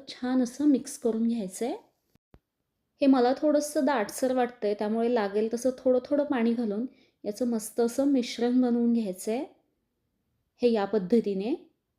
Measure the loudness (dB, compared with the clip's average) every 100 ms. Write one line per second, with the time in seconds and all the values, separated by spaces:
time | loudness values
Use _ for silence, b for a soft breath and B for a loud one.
0 | -8 -8 -2 0 0 0 2 2 0 -4
1 | -2 0 -2 -2 -6 -6 -6 -6 -12 _
2 | _ _ _ -20 _ _ _ _ _ _
3 | 4 4 4 2 2 2 0 -2 0 0
4 | -2 -2 -2 0 -2 -2 -4 -2 -2 0
5 | 0 0 0 -2 -2 -2 -2 0 2 2
6 | 2 0 0 0 0 0 -2 -4 -6 b
7 | b b -10 -4 -2 -2 -4 -2 0 0
8 | 2 2 0 -2 0 2 2 2 2 0
9 | -2 -6 -4 -4 -6 _ _ _ _ _
10 | _ _ _ _ _ _ 2 2 2 -2
11 | 2 2 2 -2 -2 -6 -8 _ _